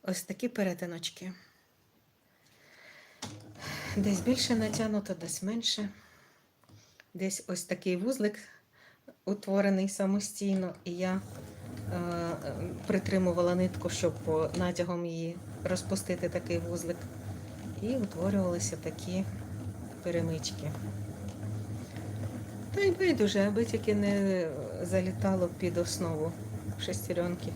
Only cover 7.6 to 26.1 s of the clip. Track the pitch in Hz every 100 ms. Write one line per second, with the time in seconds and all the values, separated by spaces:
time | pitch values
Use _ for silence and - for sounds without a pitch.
7.6 | - 180 190 180 214 262 208 208 - -
8.6 | _ _ - _ - - - 208 202 196
9.6 | 196 190 196 - 196 202 202 - 202 190
10.6 | 185 - - 175 185 190 - - - -
11.6 | - - - 180 175 170 170 160 - 143
12.6 | 175 - - 190 - 190 185 175 175 180
13.6 | 185 - 180 - 175 156 - 156 160 180
14.6 | 180 180 175 175 175 165 165 175 - -
15.6 | - 185 - 196 - 175 175 175 - 170
16.6 | 170 175 170 170 - - - - - -
17.6 | - - 208 262 202 156 185 202 185 175
18.6 | - 160 165 - - 180 190 - - -
19.6 | - - - - 180 170 165 160 - -
20.6 | 151 147 104 - - - - - - -
21.6 | - - - - - - - - - -
22.6 | - - 392 349 370 262 208 202 202 208
23.6 | 233 220 220 202 202 202 196 190 165 139
24.6 | 113 90 170 185 185 - 196 190 175 -
25.6 | 180 165 175 - 175